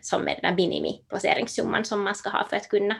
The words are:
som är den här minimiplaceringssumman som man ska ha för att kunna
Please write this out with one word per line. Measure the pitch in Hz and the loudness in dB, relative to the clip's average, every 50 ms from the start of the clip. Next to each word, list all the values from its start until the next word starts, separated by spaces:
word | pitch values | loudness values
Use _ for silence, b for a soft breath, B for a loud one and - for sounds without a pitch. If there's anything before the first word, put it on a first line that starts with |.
som | - - - - - | -4 -2 -2 0 0
är | 71 - - | 0 -2 0
den | - 175 | 0 2
här | 180 | 2
minimiplaceringssumman | 180 180 170 - 151 - - - - - - - 196 - - - - 233 226 - - - 226 - 214 220 | 4 2 2 0 0 -2 -4 -4 -6 -8 -8 -6 0 2 2 2 2 0 -2 -2 -2 0 0 0 0 0
som | - 220 202 202 | 0 -2 -2 0
man | 196 202 | -2 -2
ska | - - 202 | -4 -4 -2
ha | - - - - | -2 -2 0 0
för | - | -2
att | 208 - - | -4 0 0
kunna | - 202 202 202 220 | 2 2 2 2 0